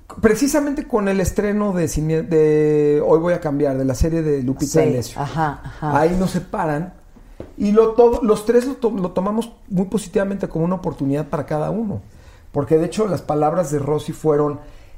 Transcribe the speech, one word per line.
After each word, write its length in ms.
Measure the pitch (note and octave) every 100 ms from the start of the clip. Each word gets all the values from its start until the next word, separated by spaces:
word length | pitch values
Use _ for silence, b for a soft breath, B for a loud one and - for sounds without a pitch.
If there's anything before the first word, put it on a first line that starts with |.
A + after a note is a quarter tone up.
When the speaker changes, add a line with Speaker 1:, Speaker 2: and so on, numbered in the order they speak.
| - -
Speaker 1:
Precisamente 680 | A3 G#3+ C#4+ D4+ C#4+ C#4+ C#4+
con 200 | A3 G3
el 120 | F#3+
estreno 540 | F3 - G#3 G#3 G#3
de 140 | F3+ D#3+
Sin 180 | - D#3
Mie-, 160 | D#3+
de 800 | E3 D#3+ D#3 D3+ D3+ D3+ D3 D3
Hoy 140 | - D#3
Voy 160 | F3
a 60 | E3+
Cambiar, 340 | D#3 C#3+ C#3+ C3
de 100 | C3+
la 100 | A#2+
serie 260 | E3 E3
de 220 | D#3 C#3+
Lupita 300 | B2+ C3+ C#3+
Speaker 2:
Sí, 40 | D#3+
Speaker 1:
D'Alessio. 420 | D#3 B2 A2+ -
Speaker 2:
ajá, 420 | C#3 D#3 D#3 C#3
ajá. 360 | C3+ - D3+ C#3
Speaker 1:
Ahí 160 | D#3+ F3+
nos 100 | F#3+
separan. 640 | F3 - G#3+ E3 D3 F#3 - - B B B - -
Y 140 | G#3
lo 220 | G#3 A3+
to-, 260 | A3+ A#3+ C4
los 240 | A#3+ G#3 -
tres 220 | A#3+ C4
lo 80 | B3+
to-, 160 | A3+
lo 220 | A3 F3+
tomamos 380 | F#3 G3 A3 A3+ - -
muy 160 | F#3 F#3+
positivamente 640 | G#3+ - G3 G3 G3 E3+
como 160 | E3 E3+
una 100 | F#3
oportunidad 540 | F3+ - C#3 C#3+ D#3
para 180 | D#3+ C3+
cada 240 | D3+ D#3
uno. 300 | F#3+ A3 A#2+ - b b b b
Porque, 260 | C#3+ C3+ D#3+
de 80 | E3+
hecho, 220 | G#3 G#3+
las 160 | D3
palabras 480 | - D3+ D3+ F3 D#3
de 80 | D3
Rosy 320 | C3 D3+ D3+
fueron, 460 | - D#3 D3 D3 C#3+ B B B